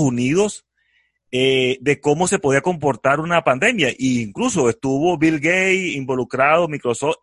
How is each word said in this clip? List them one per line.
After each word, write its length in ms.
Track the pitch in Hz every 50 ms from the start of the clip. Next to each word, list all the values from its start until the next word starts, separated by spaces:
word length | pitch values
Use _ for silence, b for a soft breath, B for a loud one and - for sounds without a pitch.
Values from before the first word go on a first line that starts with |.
Unidos, 640 | 156 135 123 120 123 127 147 185 208 214 - - - _ _ _ _ _ _ _ _ _ _ _ _ _
eh, 460 | - 127 131 135 135 131 127 123 131 -
de 180 | 123 143 139 -
cómo 280 | - 147 147 156 180 175
se 100 | 202 185
podía 220 | - 139 135 139
comportar 580 | - 185 185 160 139 147 127 - - 131 139 147
una 240 | 156 170 175 170 156
pandemia. 460 | 147 127 127 139 226 254 214 147 123
E 60 | - -
incluso 720 | 131 131 127 120 117 104 98 - 226 254 214 180 131 120
estuvo 480 | 113 - - 135 135 135 151 180 180 156
Bill 220 | 156 160 160 151
Gates 560 | 135 165 175 185 185 190 185 190 185 170 139
involucrado, 720 | 139 135 127 131 127 123 - - 123 131 143 156 170 175 160
Microsoft 500 | 151 135 - 123 117 - - 147 165 -